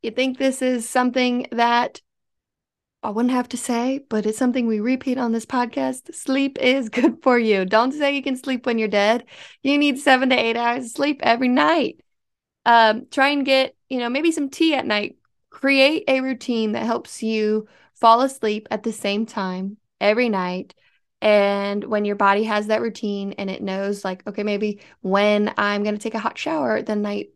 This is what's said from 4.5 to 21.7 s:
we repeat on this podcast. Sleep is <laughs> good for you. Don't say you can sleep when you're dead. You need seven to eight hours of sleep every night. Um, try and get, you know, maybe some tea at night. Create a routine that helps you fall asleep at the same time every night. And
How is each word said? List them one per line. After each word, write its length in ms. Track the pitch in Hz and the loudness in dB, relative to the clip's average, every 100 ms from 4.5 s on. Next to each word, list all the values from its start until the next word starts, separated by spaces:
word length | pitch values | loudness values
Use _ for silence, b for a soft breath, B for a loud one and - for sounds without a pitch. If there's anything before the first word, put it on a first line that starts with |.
| 247 233 | 0 0
we 140 | 214 | 0
repeat 380 | 226 254 262 254 | 0 -2 -2 -2
on 140 | 240 | -2
this 140 | 226 - | -2 -2
podcast. 680 | 262 240 277 262 254 - | -4 -2 -2 -4 -6 -12
Sleep 440 | - - 269 277 269 | -10 -2 0 0 0
is 300 | 254 269 220 | 2 2 0
<laughs> 20 | |
good 320 | - 240 233 | 0 0 2
for 160 | 262 240 | 2 4
you. 260 | 220 196 | 4 2
Don't 280 | 185 214 254 | 4 2 2
say 220 | 294 285 | 0 -2
you 80 | 285 | 0
can 140 | 277 254 | -4 -4
sleep 300 | - 247 247 | -4 -4 -2
when 120 | 233 | -2
you're 100 | 220 | 0
dead. 360 | 202 202 233 - B B B | 2 2 0 -4 B B B
You 160 | 269 285 | 0 2
need 200 | 294 262 | 2 0
seven 320 | 285 262 262 | 2 4 4
to 60 | 247 | 2
eight 200 | 226 233 | 0 0
hours 300 | 233 247 233 | 0 -2 -6
of 40 | |
sleep 300 | - 285 277 | -4 -2 0
every 260 | - 233 254 | 0 2 2
night. 520 | 247 302 330 - - _ _ _ _ _ _ 240 | 4 4 2 0 -6 _ _ _ _ _ _ 4
Um, 400 | 233 226 220 - | 6 6 2 -4
try 180 | - 269 | 0 2
and 180 | 285 269 | 2 2
get, 280 | 262 262 _ _ | 2 2 _ _
you 100 | 254 | -6
know, 100 | 240 | -2
maybe 240 | 262 330 | 0 0
some 180 | 320 277 | 0 -6
tea 240 | - 320 | 0 0
at 120 | 285 - | 2 0
night. 300 | 208 208 - _ _ _ | -2 -4 -12 _ _ _
Create 560 | - 269 269 269 320 - | -4 2 4 4 4 0
a 120 | 262 | 0
routine 520 | 262 262 - 233 220 | 0 -6 -4 -2 -2
that 120 | 226 | -2
helps 380 | 226 240 - - | -2 -4 -6 -8
you 460 | 220 220 214 214 214 b b | -4 0 0 -2 -4 b b
fall 260 | _ 226 226 | _ 6 6
asleep 480 | 269 269 220 214 214 | 2 -2 -4 -4 -6
at 120 | 220 | -6
the 100 | 226 | -6
same 340 | 214 202 202 220 | -4 -4 -2 -4
time 500 | - 190 185 190 208 _ _ | -6 -6 -6 -8 -10 _ _
every 280 | 202 214 247 | 0 2 0
night. 460 | 196 180 180 - - _ _ _ _ | 0 -2 -6 -10 -18 _ _ _ _
And 600 | 214 208 202 202 202 | 4 4 4 0 -2